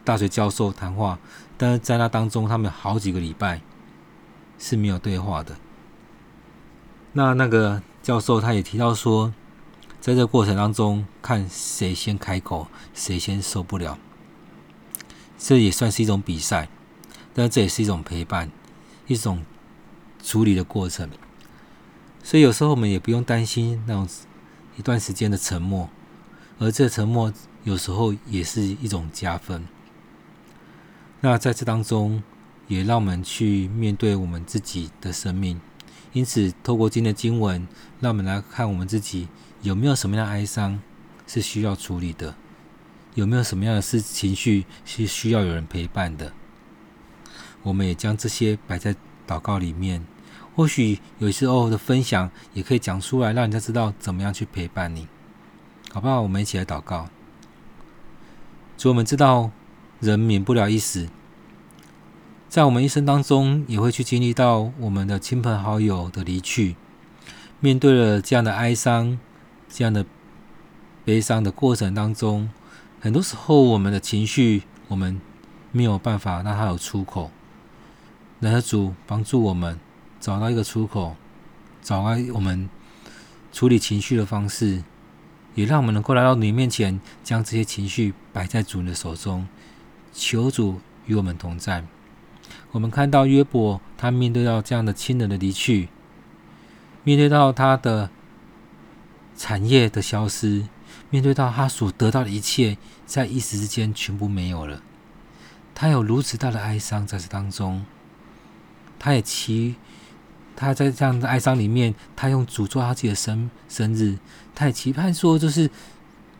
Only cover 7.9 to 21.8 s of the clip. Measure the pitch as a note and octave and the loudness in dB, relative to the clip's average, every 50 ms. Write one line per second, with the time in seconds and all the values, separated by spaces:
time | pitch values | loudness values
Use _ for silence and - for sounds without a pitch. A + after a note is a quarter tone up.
7.9 | - - - - A#2+ A2+ - - A#2+ A2 G#2+ A#2 A2+ G2+ F2 - - A2+ A#2+ A#2 | -18 -8 -2 -2 0 0 2 2 2 2 2 2 0 0 -2 -2 -2 0 0 0
8.9 | A2+ G2+ - A#2 A2 A2 A2 A2+ A2 - - - - - - - - - - - | 0 0 2 2 2 2 2 0 -4 -8 -16 -20 -20 -20 -20 -20 -20 -20 -20 -20
9.9 | - - - B2 B2+ B2+ B2 A2+ - B2 G#2 G#2 G2 G2+ G#2 G#2+ G#2 - G#2+ G#2 | -20 -6 -2 2 2 4 4 4 4 4 4 4 2 2 2 2 2 2 2 2
10.9 | G#2 G#2 G#2 - - - - - A#2+ G#2 F#2+ F#2 - - - - - - G2 F#2 | 0 0 -2 -6 -10 -10 -6 -2 -2 -2 -2 -4 -8 -10 -8 -8 -6 -4 -2 -2
11.9 | F2+ - - A2 G#2 G2+ - - F#2 F#2+ - - F2+ D#2+ D2+ - - - - - | -2 -2 -4 -4 -4 -4 -4 -4 -6 -6 -6 -6 -8 -8 -8 -10 -16 -20 -20 -16
12.9 | - - - - F#2 F2 - G2+ G2 G2+ F#2+ - - F#2+ F2+ - G#2 F2+ F2 D2+ | -12 -8 -6 -4 -4 -4 -4 -4 -4 -4 -4 -4 -4 -6 -6 -4 -6 -6 -6 -6
13.9 | C#2 - - - - - - - - - - - - - - - - - - - | -8 -12 -16 -20 -20 -20 -20 -20 -20 -20 -20 -20 -20 -20 -20 -20 -20 -20 -18 -16
14.9 | - - - - - - - - - - - - C#3 B2 A2+ F#2+ F2+ - A#2+ A2 | -16 -16 -16 -18 -20 -20 -20 -20 -16 -4 2 4 6 6 6 4 2 2 0 0
15.9 | G2 - A2+ G#2+ G2+ G2+ G2 - E2+ D#2+ D#2 - G#2 E2+ D#2 - - - - - | 0 0 0 0 0 0 -2 -4 -6 -4 -4 -2 -2 -4 -4 -6 -12 -20 -20 -20
16.9 | - - - - - - - - - B2+ A#2+ A#2 - B2+ G2+ F2+ - - A2 G#2 | -20 -20 -20 -20 -20 -20 -20 -6 -2 0 0 2 2 2 2 2 0 0 0 0
17.9 | F#2+ D#2+ D#2+ - F2+ E2+ E2 - - F2 E2 D#2 - - - - - - - - | -2 -2 -4 -6 -6 -6 -6 -4 -4 -6 -6 -8 -12 -18 -20 -20 -20 -20 -20 -20
18.9 | - - - - B2+ A2 - A2+ F#2 E2+ D#2 - - - - - - - - - | -20 -10 -6 -4 -4 -2 -2 -2 -2 -4 -6 -10 -16 -20 -20 -20 -20 -20 -20 -20
19.9 | - - - - - - - - - A2 A2+ G#2+ F#2+ F#2 F2+ - - G#2+ F#2 F2+ | -20 -20 -20 -20 -20 -14 -8 -2 0 2 4 4 4 2 0 -4 -4 -4 -4 -4
20.9 | - - E2+ D2+ - - - - - - - - - - - - - - | -6 -8 -10 -10 -12 -18 -20 -20 -20 -20 -20 -20 -20 -20 -20 -20 -20 -20